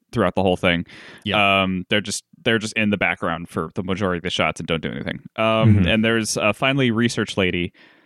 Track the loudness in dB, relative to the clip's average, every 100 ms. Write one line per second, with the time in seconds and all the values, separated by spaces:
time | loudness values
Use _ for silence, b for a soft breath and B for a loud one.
0 | _ 0 0 2 0 2 0 0 -4 B
1 | B B -2 2 4 4 2 -2 -2 -2
2 | -2 -8 -12 _ 0 0 0 -2 0 2
3 | 0 -2 -4 -4 -6 -6 -6 -6 -6 -2
4 | -2 -2 -2 -2 -2 -2 -4 -4 -4 -8
5 | -8 -10 -10 -2 0 4 4 4 4 2
6 | 2 0 -2 -2 -2 0 -2 0 0 2
7 | 0 0 -4 0 0 0 -4 -8 b b